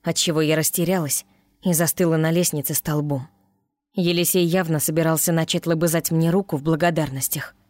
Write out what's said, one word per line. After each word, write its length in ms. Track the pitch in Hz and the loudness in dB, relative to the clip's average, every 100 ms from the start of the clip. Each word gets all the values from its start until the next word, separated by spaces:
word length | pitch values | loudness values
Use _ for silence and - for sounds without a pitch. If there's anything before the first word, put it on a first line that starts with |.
отчего 380 | - 165 - 156 | -4 -2 0 0
я 140 | 151 156 | 2 2
растерялась 680 | 151 - 170 185 147 - - _ _ _ | 0 0 0 0 -2 -4 -8 _ _ _
и 100 | 190 | -2
застыла 440 | 160 170 - 175 160 | 0 0 0 2 2
на 140 | 160 | 2
лестнице 440 | 170 175 151 - | 2 0 -2 -4
столбом. 540 | 147 - 151 147 139 139 _ _ _ _ _ _ | -6 -2 -2 -2 -4 -6 _ _ _ _ _ _
Елисей 500 | - 175 175 170 185 | -2 0 2 2 2
явно 340 | 170 185 170 151 | 2 0 0 0
собирался 540 | - 160 160 160 - | 0 0 2 2 2
начать 340 | 165 160 - 165 | 0 0 -2 0
лобызать 460 | 165 170 165 - | 0 2 0 0
мне 180 | 160 165 | 2 2
руку 260 | 185 196 147 | 2 0 -4
в 60 | |
благодарностях. 920 | 151 160 175 165 143 135 - - - _ | 0 2 0 0 -4 -4 -6 -6 -10 _